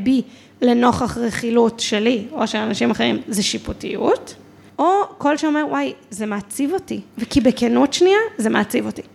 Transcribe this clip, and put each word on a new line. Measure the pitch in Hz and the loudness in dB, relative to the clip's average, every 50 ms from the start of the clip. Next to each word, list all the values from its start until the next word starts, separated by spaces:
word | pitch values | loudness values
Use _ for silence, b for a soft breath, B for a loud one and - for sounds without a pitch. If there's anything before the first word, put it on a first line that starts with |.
בי | 196 254 269 247 226 B B B B B B B | 0 0 2 0 0 B B B B B B B
לנוכח | 247 247 240 240 240 247 - - 254 208 - 233 | 2 2 4 4 4 4 2 2 0 -4 -4 -4
רכילות | 240 226 - - 240 233 233 233 233 220 220 - | -4 -4 -4 -4 -2 0 2 4 4 2 2 -2
שלי, | - - 220 202 214 240 262 208 208 240 | -4 -2 0 0 2 2 0 0 -2 -6
או | 214 190 220 | -6 -4 -4
של | 220 - 214 | -2 -2 -2
אנשים | 220 220 208 - 240 240 | -4 -4 -2 0 0 0
אחרים, | 220 226 226 240 - 311 254 320 | 0 0 0 0 -2 -2 -4 -4
זה | 214 202 | -4 -2
שיפוטיות? | - - - 214 - - - - - 202 - 196 - 302 480 - - - - - - - B B B B B - | -2 -2 -4 -6 -6 -8 -10 -8 -8 -8 -6 -2 0 0 0 0 -2 -8 -20 -20 -20 -20 B B B B B -2
או | 285 349 381 403 392 - - - | 0 2 2 2 0 -2 -4 -4
קול | - 285 302 | -2 0 0
שאומר, | 294 320 311 294 302 302 277 | 0 0 0 0 0 -2 -2
"וואי, | 277 277 285 262 - - - - | -2 -4 -4 -4 -6 -10 -16 -14
זה | 196 190 220 | -10 -8 -6
מעציב | 214 202 202 - - - - 285 277 | -6 -6 -6 -8 -8 -6 -4 -2 -2
אותי." | 370 370 370 - - 208 - - - - | -2 -4 -4 -6 -8 -10 -10 -12 -10 -10
וכי | 233 - - 277 | -6 -2 0 2
בכנות | 220 254 - - 240 233 240 240 277 277 | 4 4 2 2 2 2 4 4 2 2
שנייה, | - - 349 370 392 427 453 427 - - | 2 4 4 6 6 4 2 0 -2 -2
זה | 214 220 | 0 2
מעציב | 226 208 208 - 254 226 208 | 2 0 0 0 -2 -2 -2
אותי. | 214 214 - - - - | -4 -6 -10 -12 -16 -10